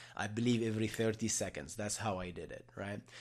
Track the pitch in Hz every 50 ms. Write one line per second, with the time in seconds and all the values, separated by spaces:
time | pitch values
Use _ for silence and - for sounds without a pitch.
0 | - - - - 101 104 107 110 117 123 120 113 117 113 110 107 110 110 - -
1 | 113 113 110 113 117 107 - - 104 92 - - 71 73 - 107 104 104 - -
2 | 113 113 98 92 90 90 85 82 82 78 - - - - - - 98 101 101 107
3 | - - - -